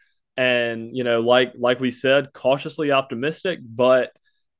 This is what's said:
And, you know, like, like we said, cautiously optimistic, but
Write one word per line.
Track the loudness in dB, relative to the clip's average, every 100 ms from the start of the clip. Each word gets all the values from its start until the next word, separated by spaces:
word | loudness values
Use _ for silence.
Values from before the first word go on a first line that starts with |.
| _ _ _ -4
And, | 0 0 -2 -6 -8 -4
you |
know, | -2 0
like, | 4 4 2 0
like | -2 0
we | -2
said, | -2 2 2 0
cautiously | -4 -2 0 -4 -6 0
optimistic, | 0 -2 -6 -6 -6 -6 -8
but | -8 0 2 2 0 _ _ _ _ _